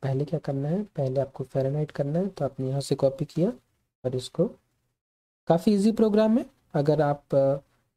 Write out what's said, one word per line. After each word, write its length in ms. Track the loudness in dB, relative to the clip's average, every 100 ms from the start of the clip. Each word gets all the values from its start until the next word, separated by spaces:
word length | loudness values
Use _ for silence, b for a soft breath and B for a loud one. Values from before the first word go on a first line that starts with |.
पहले 220 | -4 -2
क्या 140 | -2 -4
करना 300 | -4 -4 -2
है, 140 | -4
पहले 380 | -4 -4 -2 -2
आपको 240 | -4 -6
Fahrenheit 460 | -6 -2 -2 -2 -4
करना 280 | -4 -2 -2
है, 100 | -4
तो 160 | -4
आपने 240 | -6 -4 -4
यहाँ 120 | -4
से 140 | -2
copy 300 | 0 0 0
किया 280 | -4 0 -2 -2 _ _ _ _
और 120 | -6 -6
इसको, 340 | -4 -2 -2 -4 _ _ _ _ _ _ _ _ 0
काफ़ी 280 | 2 2
easy 180 | 2 2
program 460 | 2 2 4 4 2
है। 220 | 0 _ _
अगर 260 | 0 2 2
आप, 340 | 2 0 0
अ, 220 | 2 2 0 -6 _ _